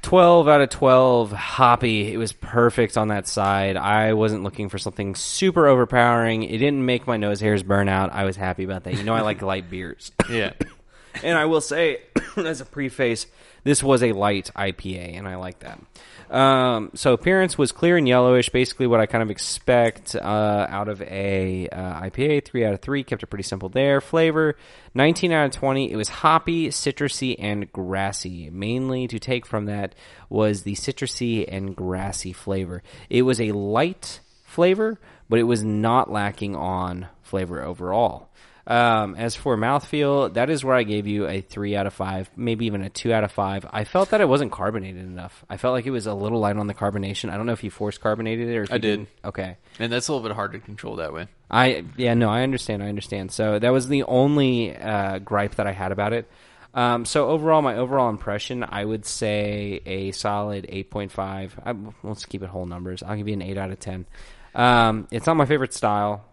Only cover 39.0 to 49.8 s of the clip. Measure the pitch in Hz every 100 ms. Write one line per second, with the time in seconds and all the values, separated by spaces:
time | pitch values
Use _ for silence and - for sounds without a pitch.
39 | 104 92 117 - 143 113 113 143 - 151
40 | 143 139 120 98 131 156 131 127 110 107
41 | 101 104 87 98 - - 101 101 98 -
42 | 95 95 95 - 120 113 113 101 95 -
43 | 117 113 104 - 98 98 - 107 107 180
44 | 196 214 175 139 127 - 98 110 95 92
45 | 92 90 87 - _ 98 123 127 120 127
46 | 107 101 104 117 104 104 104 98 101 101
47 | 98 98 110 98 117 113 107 - 104 -
48 | 113 107 113 113 117 117 101 123 107 104
49 | 101 _ - 95 92 90 _ -